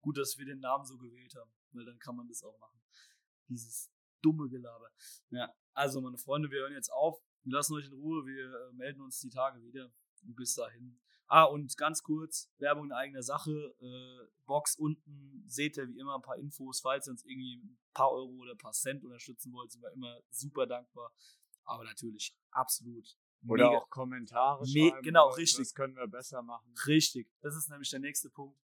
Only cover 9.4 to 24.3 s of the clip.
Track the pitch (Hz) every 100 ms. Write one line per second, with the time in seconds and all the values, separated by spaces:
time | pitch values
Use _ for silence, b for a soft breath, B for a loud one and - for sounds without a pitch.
9.4 | 135 127 117 131 127 _ _ _ - 117
10.4 | 123 - 117 117 123 120 _ _ _ 151
11.4 | 160 147 143 - 151 160 - 156 156 -
12.4 | - _ 139 147 147 123 139 135 123 147
13.4 | 156 151 147 - 127 127 127 127 117 _
14.4 | - 143 147 - 151 151 - 143 139 135
15.4 | 202 123 147 147 127 120 139 139 131 127
16.4 | 143 - 131 127 131 135 135 123 - 131
17.4 | 127 123 107 123 _ - 135 127 131 127
18.4 | 123 113 113 - 135 139 123 120 - 120
19.4 | 127 123 120 120 117 131 123 120 _ -
20.4 | 143 139 123 123 123 - 117 _ b b
21.4 | b _ - 117 113 107 117 104 - _
22.4 | _ - 131 - 117 117 - - _ _
23.4 | 120 113 120 120 - 131 127 127 113